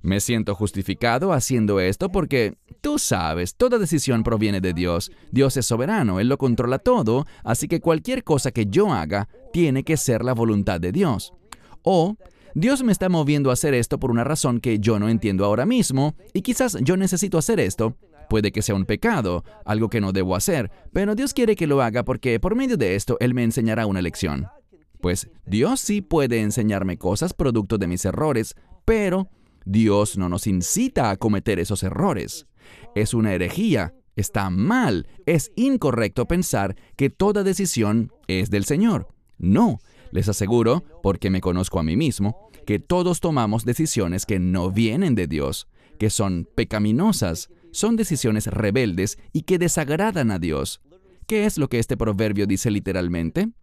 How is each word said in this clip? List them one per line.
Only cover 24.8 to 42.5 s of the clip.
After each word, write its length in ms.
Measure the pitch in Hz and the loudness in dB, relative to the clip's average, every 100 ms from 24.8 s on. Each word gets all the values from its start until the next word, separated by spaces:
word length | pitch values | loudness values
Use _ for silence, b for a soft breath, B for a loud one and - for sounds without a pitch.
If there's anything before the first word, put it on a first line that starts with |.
| _ - | _ -6
Pues 280 | 87 90 - - - | -2 -2 -6 -16 -4
Dios 340 | 101 156 262 | 0 2 0
sí 220 | - 208 | -2 -4
puede 400 | 196 165 131 117 | 0 0 2 0
enseñarme 560 | 107 104 107 98 92 85 | 0 0 0 0 -2 -2
cosas 360 | 92 101 175 | -2 -2 -2
producto 440 | - 147 117 101 110 | 0 0 0 0 -2
de 100 | 90 | -2
mis 180 | 87 95 | -2 -2
errores, 500 | - 156 127 113 - b b - | -2 0 0 -4 -10 b b 0
pero 440 | 220 202 196 190 b b b - | 2 2 0 -4 b b b 0
Dios 520 | 104 110 101 104 - | 2 4 4 2 0
no 120 | 90 | -2
nos 160 | 87 110 | -2 0
incita 640 | 95 87 - - - 117 | -2 0 -2 0 0 0
a 80 | 98 | 0
cometer 420 | 113 101 113 95 | 0 0 0 -2
esos 240 | 87 101 | -2 -2
errores. 640 | 95 - 196 113 58 - - B B B B 101 | -4 0 0 0 -6 -12 -18 B B B B -2
Es 180 | 107 | 0
una 200 | 120 110 | 2 0
herejía, 600 | 90 90 - 220 131 85 - _ - | 0 -2 -2 0 0 -2 -10 _ -6
está 340 | 98 110 98 | -4 -2 -2
mal, 580 | 90 123 247 202 92 - b - | 0 2 2 2 0 -4 b 0
es 260 | 165 - - | 0 0 -2
incorrecto 720 | 262 262 151 117 107 - 120 | 0 2 0 0 -2 -2 0
pensar 480 | 175 175 110 98 - b - | 0 0 0 -2 -4 b -2
que 140 | 139 | -2
toda 340 | - 196 208 | 2 0 2
decisión 680 | 196 180 190 - 104 110 110 - - | 0 0 -2 0 2 2 -2 -8 -4
es 220 | 92 92 | -2 0
del 160 | 104 98 | 0 0
Señor. 420 | 151 226 160 - - _ - | 2 2 0 -4 -18 _ -4
No, 420 | 85 117 226 135 b b b | 4 6 4 2 b b b
les 160 | 90 92 | -2 -2
aseguro, 560 | 98 101 117 113 151 - - | -2 2 4 4 2 -2 -4
porque 280 | 95 95 101 | -2 0 0
me 120 | 95 | 0
conozco 380 | 92 90 92 90 | 0 0 0 -2
a 40 | |
mí 120 | 80 92 | 0 0
mismo, 540 | 160 - 101 - - | 0 0 -4 -4 -14